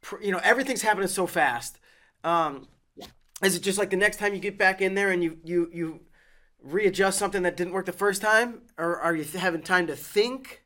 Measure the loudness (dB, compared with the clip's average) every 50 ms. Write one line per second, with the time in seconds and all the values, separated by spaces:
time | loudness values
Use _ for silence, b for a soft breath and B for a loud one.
0 | _ -14 -14 -6 -4 -2 -2 2 4 4 4 4 4 -2 -2 -2 2 0 2 2
1 | 0 -2 0 0 -2 0 2 2 2 2 2 -2 -6 -10 -14 -16 b b b b
2 | b b b b _ 0 2 2 2 0 -2 -8 -14 -18 _ _ _ _ _ -20
3 | -20 -20 _ _ _ _ _ 0 0 2 2 2 -2 -2 0 0 0 0 0 2
4 | 2 2 2 2 -2 -2 -2 -2 -6 -6 -2 2 2 2 2 2 0 0 0 2
5 | 0 2 2 2 0 -2 -4 -6 -10 -2 0 0 0 -2 -4 -8 -6 -6 -8 -12
6 | -18 _ b b b b b b b b b b -16 -4 -4 2 2 2 2 4
7 | 2 2 2 0 -2 -2 -2 0 0 0 0 0 -6 -4 -2 -4 -4 -4 -6 0
8 | 0 0 0 0 0 4 4 4 4 2 -4 -12 -18 _ _ -4 -2 -2 -2 0
9 | 0 -2 0 -2 -4 -6 -6 -2 -2 0 -2 -2 -2 0 2 2 2 0 -4 -8
10 | -10 -2 2 2 2 2 0 -8 -12 -16 -20 -20 _